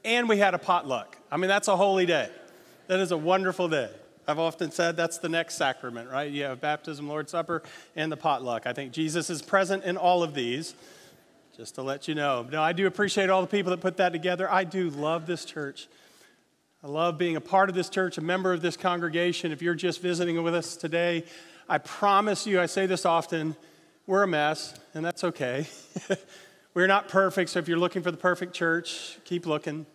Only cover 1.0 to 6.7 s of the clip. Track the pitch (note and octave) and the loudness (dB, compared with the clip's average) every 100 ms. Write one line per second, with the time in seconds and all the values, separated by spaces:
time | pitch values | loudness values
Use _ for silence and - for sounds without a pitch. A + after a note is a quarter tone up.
1 | G2+ - - D3+ F#3 G3+ G3+ F#3 G3 F#3+ | -6 -20 -6 -2 2 2 2 4 4 4
2 | F3+ D#3+ G#2 - - - - - - F#3 | 4 2 0 -8 -20 -20 -20 -20 -2 0
3 | F#3 E3+ D#3 F#3+ F#3 F3+ F3 D3+ A2 - | 0 0 2 2 2 0 0 0 -2 -10
4 | - _ - D3+ E3 D#3 E3 - E3+ E3+ | -20 _ -4 0 0 -2 -6 0 0 0
5 | E3+ - F3 E3 E3 - C#3 B2+ B2+ A#2 | -2 -2 -2 -2 -4 0 -2 -2 -10 -10
6 | A#2+ C3 D3 C#3+ C#3+ B2+ D3+ | -6 -6 -4 -4 -6 -4 -4